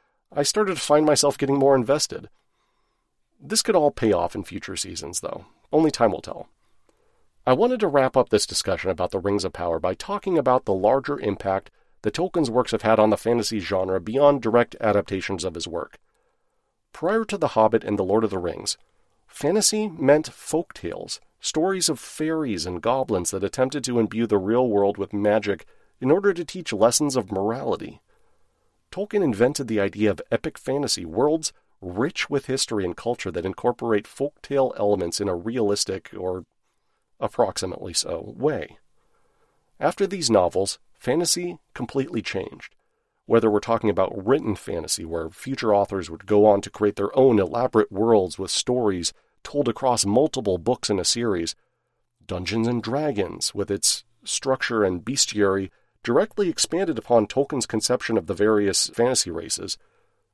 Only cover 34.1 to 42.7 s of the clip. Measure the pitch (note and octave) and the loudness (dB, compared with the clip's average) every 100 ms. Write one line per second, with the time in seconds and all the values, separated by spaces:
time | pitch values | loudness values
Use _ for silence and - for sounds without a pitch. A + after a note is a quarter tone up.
34.1 | - C#3 - - C#3 B2+ - G#2 G2 E2+ | -6 -8 -8 -4 0 0 0 0 2 0
35.1 | - G2 F2 G2 B2 G#2 G2+ - F#2+ - | -4 -4 -4 -4 -2 0 0 -2 -6 -10
36.1 | G2 F#2 F#2 - _ _ _ _ _ _ | -8 -6 -6 -10 _ _ _ _ _ _
37.1 | - A2 - G2+ - F#2 - G2 E2+ - | -8 -6 0 0 0 -8 -8 -8 -6 -4
38.1 | E2 - - C#3+ A#2+ - - _ _ _ | -6 -8 -4 -2 -2 -6 -14 _ _ _
39.1 | _ _ _ _ _ _ - D3+ - F#3+ | _ _ _ _ _ _ -4 -2 0 -4
40.1 | F#3+ C3+ G#2 F2 F#2+ G2 - _ _ - | -2 2 4 4 2 -2 -4 _ _ -2
41.1 | D3 E3+ F3+ F3 E3+ _ - B2 C#3 C3+ | 0 0 -2 -4 -10 _ -12 -6 -4 -4
42.1 | - G2 G2 F#2 - - | -4 -6 -6 -8 -12 -20